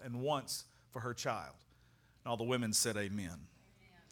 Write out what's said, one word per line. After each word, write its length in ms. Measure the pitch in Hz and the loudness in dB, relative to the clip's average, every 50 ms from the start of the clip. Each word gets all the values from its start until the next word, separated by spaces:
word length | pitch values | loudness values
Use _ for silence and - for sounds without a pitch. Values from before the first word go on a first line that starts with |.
| - | -8
and 160 | 127 120 120 | -6 -4 -2
once 420 | 127 143 151 139 123 - - - - - - - - - | 0 2 2 0 0 -2 -6 -6 -6 -10 -18 -20 -18 -12
for 120 | - 127 | -8 -6
her 120 | 113 123 120 | -4 -4 -4
child." 420 | - - 139 117 104 82 67 67 - - - - - - - - - - - - - - | -2 0 0 0 0 -2 -8 -12 -18 -20 -20 -20 -20 -20 -20 -20 -20 -20 -20 -20 -10 -4
And 80 | 123 | -2
all 60 | 117 107 | 0 0
the 80 | 117 | 2
women 260 | 120 127 123 120 110 | 4 4 4 4 4
said, 240 | 107 - - 123 107 | 4 4 4 4 2
"Amen." 520 | 104 104 98 101 104 98 82 85 76 73 - - - - - - - - - - - - - | 2 0 0 -2 -2 -4 -4 -6 -10 -14 -16 -20 -20 -20 -20 -20 -20 -20 -20 -20 -20 -20 -18